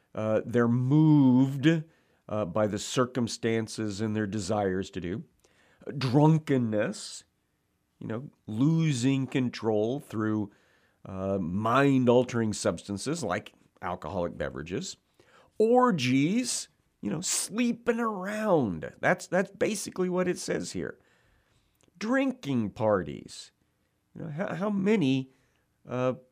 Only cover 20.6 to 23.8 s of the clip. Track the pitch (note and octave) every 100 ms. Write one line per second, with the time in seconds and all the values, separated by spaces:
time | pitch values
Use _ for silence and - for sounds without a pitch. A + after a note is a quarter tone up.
20.6 | - - C#2+ - _ _ _ _ _ _
21.6 | _ _ _ _ G#3+ C4 C4+ C4 C#3 B2+
22.6 | G#2 - A2 G2+ D#2 C2 - - - _
23.6 | _ _